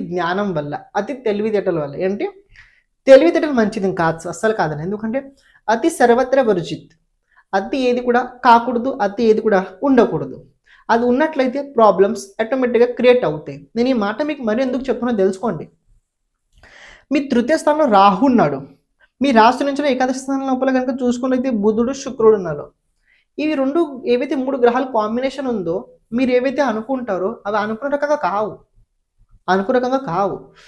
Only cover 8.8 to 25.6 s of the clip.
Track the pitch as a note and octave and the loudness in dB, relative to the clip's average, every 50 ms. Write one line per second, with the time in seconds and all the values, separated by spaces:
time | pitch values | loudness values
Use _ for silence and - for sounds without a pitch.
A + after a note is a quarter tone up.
8.8 | A#3 C4+ C#4 - G3+ G3 G3 - A#3 A3 G#3+ G#3+ - A3 G3+ F#3 F#3 - - - | -4 -4 -4 -2 -4 -4 -2 0 2 2 4 4 2 2 2 2 0 -2 -6 -4
9.8 | - C#4 C4 A#3+ G#3 - - D#3 - - - - - - _ _ _ _ _ _ | 0 2 4 4 4 2 2 -4 -6 -8 -12 -16 -20 -20 _ _ _ _ _ _
10.8 | _ - A3 A#3 B3 B3 B3 C4+ D#4 D#4+ D#4 C#4+ C4 C4 B3 C#4+ C#4 - - A3+ | _ 0 0 2 2 2 2 2 0 0 0 0 -2 -2 -2 -6 -8 -4 2 4
11.8 | A3 G#3 F#3 F#3 G3 G3+ A3+ - - - - - A3+ A3+ C4+ C4 B3+ A#3+ A#3 A#3 | 4 4 6 4 2 2 0 -6 -10 -12 -8 -8 -6 -4 -2 -2 -2 0 2 2
12.8 | A#3+ B3 A#3+ - A#3 B3+ B3 B3 - B3 B3+ - - - C#3 C#3+ - - - A3+ | 2 0 0 2 4 4 4 4 2 -2 -4 -4 -8 -12 -14 -16 -16 -8 -4 -2
13.8 | A#3+ C4 C4 A3+ G3+ G3+ A#3+ - D4+ D4 D4+ C#4+ B3 G#3+ G#3+ B3 C4+ B3+ B3 B3+ | 0 0 0 0 -2 -2 -2 -4 -4 -4 -4 -6 -4 -4 -2 -2 -2 -2 -4 -4
14.8 | - - A#3 - A#3+ B3 A#3 G3+ F#3+ F#3+ F#3+ - - A3+ F3+ D3 - - _ _ | -4 -4 -4 -4 -2 -4 0 0 0 0 0 -2 -4 -6 -6 -6 -10 -16 _ _
15.8 | _ _ _ _ _ _ _ _ _ _ _ _ _ _ _ _ - - - - | _ _ _ _ _ _ _ _ _ _ _ _ _ _ _ _ -20 -20 -20 -20
16.8 | - - - - _ - C4+ D4+ C#4 C4+ A#3 A#3+ A#3+ B3 D#4+ D#4 - D4+ D4 D#4 | -20 -20 -20 -16 _ -4 -2 -2 0 0 0 0 2 2 0 0 2 2 2 2
17.8 | D#4 C4 G#3 G3 G3 G3+ F#3+ F#3 B3+ C#4 A#3+ G#3+ F3 D3 C#3 C3+ - - - _ | 2 4 6 6 6 6 4 4 2 4 4 4 2 2 0 -4 -10 -12 -20 _
18.8 | _ _ _ _ _ _ _ - B3 C#4+ B3 A3+ G#3+ A#3+ B3 B3+ C#4+ C#4+ C#4 C#4 | _ _ _ _ _ _ _ -2 0 2 4 6 6 6 4 2 -2 -2 -2 -2
19.8 | D4 C#4+ B3 C4 C4 B3+ C4 C4 - - C#4 C4+ C4+ C4+ B3+ B3+ C4+ C4 C4 B3+ | 0 0 0 0 0 -2 -2 -4 -6 -6 -4 -4 -2 -2 -2 -2 0 0 0 0
20.8 | B3+ B3+ B3 C4 B3 B3 A#3+ A#3+ B3+ C4 B3+ C4 B3+ C4+ A#3 G#3 G3 A3 G#3 A3 | 0 -2 -4 -2 0 -2 -2 0 -2 -2 0 0 -2 -2 -2 0 0 2 2 2
21.8 | A#3 B3+ C#4 - - C4 - - A3 A3 A3 G3+ F3+ E3 D3+ D3 C3 - _ _ | 0 -2 -2 -6 -8 -10 -2 2 4 4 4 4 2 -4 -6 -8 -10 -14 _ _
22.8 | _ _ _ _ _ _ _ _ _ _ _ - C#4+ D#4 D#4 C4+ C4 C4+ D4 E4+ | _ _ _ _ _ _ _ _ _ _ _ -4 -4 -2 0 0 -2 0 0 0
23.8 | E4+ D4 C#4 A#3 - A#3+ A#3+ B3 C#4+ C#4 D#4 C4+ B3+ C4 C#4 B3+ A#3+ A#3 A#3 C4 | -2 -2 -4 -6 -2 0 0 0 0 -2 -4 -4 -4 -4 -2 2 2 2 2 2
24.8 | C4+ C4 - A3 G#3 G#3+ A3+ B3 C4 C4+ C4+ C#4+ C4+ B3+ A#3+ G#3 | -2 -2 -2 -2 -2 0 -2 -2 -4 -4 -4 -4 -6 -4 -4 -4